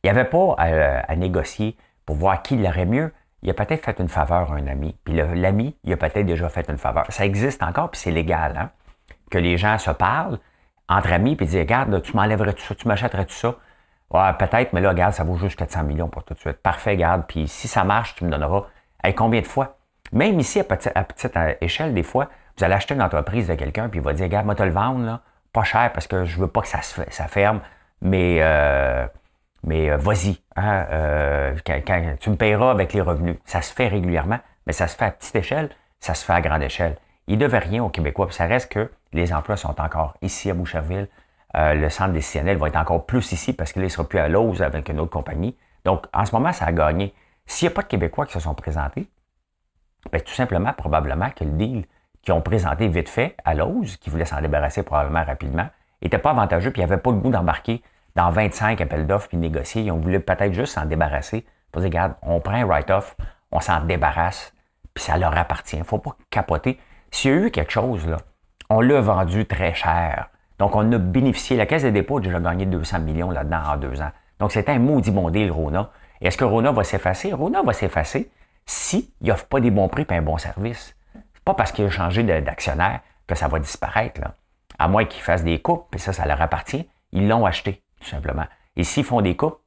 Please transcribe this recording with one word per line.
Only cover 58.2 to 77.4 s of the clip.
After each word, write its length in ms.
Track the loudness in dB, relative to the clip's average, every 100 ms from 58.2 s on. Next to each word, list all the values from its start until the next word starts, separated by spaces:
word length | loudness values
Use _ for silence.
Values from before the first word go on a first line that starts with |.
| 2
vingt-cinq 500 | 4 0 0 -2 0
appels 260 | -2 -2 0
d'offres 220 | 0 0
puis 80 | -4
négocier. 460 | -2 -2 -4 -4
Ils 80 | -2
ont 60 | -2
voulu 220 | 0 0
peut-être 340 | 0 0 0
juste 200 | 0 -4
s'en 120 | -4 -2
débarrasser 600 | 0 0 0 -4 -8 -10 _ _
pour 100 | -4
dire, « 80 | -2
Regarde, 220 | 0 -2 -2
on 180 | -2 -2
prend 160 | 0 0
un 100 | 2
write-off, 500 | 2 2 0 0 -10 -12 -12 _
on 80 | -4
s'en 220 | 0 0
débarrasse, 720 | 2 0 0 0 -2 -2 -16 _ _ _ -16
puis 100 | -10
ça 140 | -2 0
leur 200 | 2 0
appartient. » 440 | 0 -4 -6 -8 -4
Faut 140 | -4
pas 160 | -6 -14 _
capoter. 500 | -4 -2 -2 -2 -4 -12 -20 _
S'il 200 | 0 2
y 20 |
a 40 | 4
eu 140 | 2
quelque 200 | 0 -2
chose, 360 | 0 0 -2 -2
là, 100 | -4 -8 _ _ _ 0
on 120 | 4
l'a 200 | 6 6
vendu 440 | 4 2 2 0 0
très 280 | 0 0
cher. 560 | 0 0 0 0 -4 -8 _ _ -2
Donc, 180 | 2 4
on 160 | 4
a 60 | 4
bénéficié. 600 | 4 4 4 2 0 0
La 80 | 2
Caisse 180 | 2
de 60 | 4
dépôt 280 | 2 2 -2
a 40 |
déjà 180 | 0 0
gagné 260 | 0 0 0
deux 180 | -2
cents 160 | -2 -4
millions 320 | -2 -2 -2
là-dedans 300 | -2 -2 -2 -2
en 40 | -2
deux 240 | -4 -4
ans. 100 | -6 -10 _ _
Donc, 120 | 0
c'était 200 | 0 2
un 80 | 4
maudit 320 | 4 4 4
bon 180 | 2 2
deal, 220 | 2 2
Rona. 400 | 0 0 -2 -4 -10 -20 -4
Et 60 | -4
est-ce 100 | 2
que 80 | 2
Rona 260 | 4 4
va 120 | 2
s'effacer ? 500 | 0 0 -2 -2 -4
Rona 280 | -2